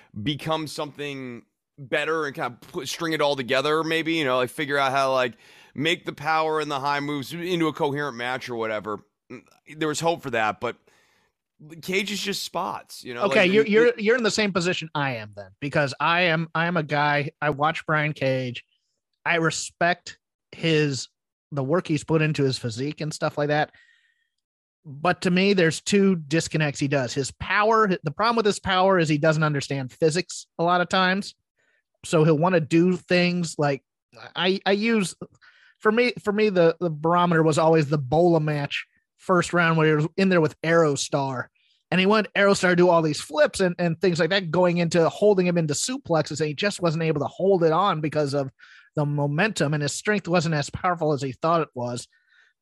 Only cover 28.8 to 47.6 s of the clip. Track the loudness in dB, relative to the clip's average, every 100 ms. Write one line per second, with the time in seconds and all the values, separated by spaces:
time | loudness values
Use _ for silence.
28.8 | 4 4 2 2 2 2 0 -2 -4 -6
29.8 | -8 -2 0 0 -4 -12 -14 -4 0 0
30.8 | 0 0 2 0 -6 -16 _ _ _ _
31.8 | _ _ -2 2 4 4 2 2 2 4
32.8 | 4 2 0 2 2 0 -4 -2 -2 -2
33.8 | -8 _ _ -20 -14 -4 -2 0 0 0
34.8 | 2 0 0 -6 -18 _ -20 _ _ _
35.8 | 0 2 2 0 -4 0 2 4 4 4
36.8 | -2 -2 2 4 4 4 4 4 4 4
37.8 | 2 -2 0 2 4 4 2 -2 -4 -8
38.8 | -10 _ _ _ 0 0 2 2 2 4
39.8 | 4 2 0 0 2 4 2 -2 2 4
40.8 | 4 0 -2 -2 -2 -6 -10 _ _ _
41.8 | _ 0 4 2 2 2 4 4 4 4
42.8 | 6 6 2 -2 -4 2 2 2 -2 0
43.8 | -2 0 0 2 0 0 0 2 2 2
44.8 | 2 2 2 4 4 4 2 0 0 -2
45.8 | -4 -6 0 0 0 -4 -4 -2 -4 -2
46.8 | -2 0 -2 -2 -4 -2 2 4